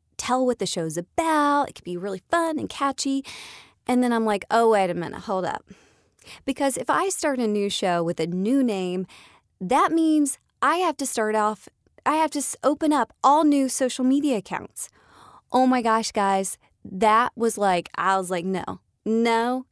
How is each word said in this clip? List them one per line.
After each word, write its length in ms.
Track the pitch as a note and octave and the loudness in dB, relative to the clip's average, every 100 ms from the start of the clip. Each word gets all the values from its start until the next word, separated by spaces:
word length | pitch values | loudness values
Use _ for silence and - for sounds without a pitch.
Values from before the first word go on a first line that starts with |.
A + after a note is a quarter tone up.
| _ - | _ -12
tell 280 | - B3+ B3+ | -2 0 0
what 140 | A#3 | 0
the 60 | F#3+ | -4
show's 320 | F#3 D#3+ D#3 | -4 -4 -6
about? 720 | F3+ - D#4+ D#4 D4 C#4+ C4+ | -6 -4 0 2 2 2 -2
It 60 | - | -6
could 100 | F3 | -10
be 100 | F3 | -8
really 260 | G3 F#3+ - | -8 -10 -2
fun 300 | E4+ E4 D#4 | 0 0 -2
and 80 | - | -6
catchy." 560 | - C#4 C4+ C#4 C4+ C4+ - - - - _ - | -4 -4 -2 -2 -4 -4 -14 -18 -20 -20 _ -2
And 160 | B3+ | 0
then 80 | B3 | 2
I'm 140 | A#3 A3 | 0 0
like, 180 | G3+ - | -2 0
"Oh, 200 | A3+ A3+ | 2 4
wait 180 | G#3+ F#3 | 4 2
a 40 | |
minute, 280 | F3 E3 - | -2 -6 -8
hold 240 | G3+ F#3+ F3 | -6 -4 -4
up." 180 | - - - _ _ _ _ - - | -6 -12 -20 _ _ _ _ -20 -12
Because 320 | - C4 C#4 - | -8 -2 -2 -2
if 140 | B3 | -2
I 180 | C#4+ F#4+ | 0 0
start 320 | - D4+ B3+ | -2 -2 0
a 80 | A3 | 0
new 220 | G#3 G3+ | 0 -2
show 340 | - F#3+ F3 | -2 0 0
with 160 | E3+ E3+ | -2 -2
a 80 | E3 | -4
new 340 | F3+ G3+ C#4 | -2 0 2
name, 460 | B3 G3 F3+ F3+ F#3+ - - _ _ _ | 2 0 -4 -4 -8 -12 -20 _ _ _
that 320 | F#3 C4+ G4+ | 0 2 2
means 440 | E4 D#4+ D#4 C#4+ - _ _ | 2 2 2 2 -2 _ _
I 160 | C4 E4+ | 0 2
have 200 | F4+ - | 0 -2
to 80 | C4+ | -4
start 300 | - G#3+ G#3+ | -2 0 2
off, 340 | G#3+ G#3+ - _ _ _ - | 0 -2 -10 _ _ _ -2
I 100 | D4+ | 0
have 160 | D#4 | 0
to 80 | D4 | -2
s-, 180 | - - | -6 -2
open 300 | C4 D4 D#4 | 0 2 2
up 220 | D4 A3+ _ | 2 0 _
all 220 | B3+ D4 D#4 | 4 4 4
new 240 | C#4+ C4 | 4 2
social 340 | - B3+ - | 0 -2 0
media 340 | B3+ C#4 C#4+ A3 | 2 2 2 -2
accounts. 520 | F#3 - - - - _ _ - - - _ | -4 -10 -10 -12 -14 _ _ -20 -20 -20 _
Oh 160 | B3+ B3+ | 2 4
my 160 | B3+ | 2
gosh, 300 | A3+ A3+ A3 | 2 0 0
guys, 460 | G#3+ G3 G3 G3 - _ _ | 0 0 0 -2 -8 _ _
that 480 | - F#3+ G#3+ A3 B3 - | -14 0 4 4 2 0
was 220 | A3+ G3+ | -4 0
like, 320 | G3+ F3+ - - | 2 0 -2 -2
I 220 | F#3 F#3+ | 0 0
was 120 | F3+ | 0
like, 160 | F3+ F3+ | -4 -2
"No, 360 | F#3 - F#3 _ _ G#3+ | -4 -6 -10 _ _ -2
no, 600 | A3+ A#3 A3+ A#3+ B3+ B3+ | 2 2 2 0 -2 -6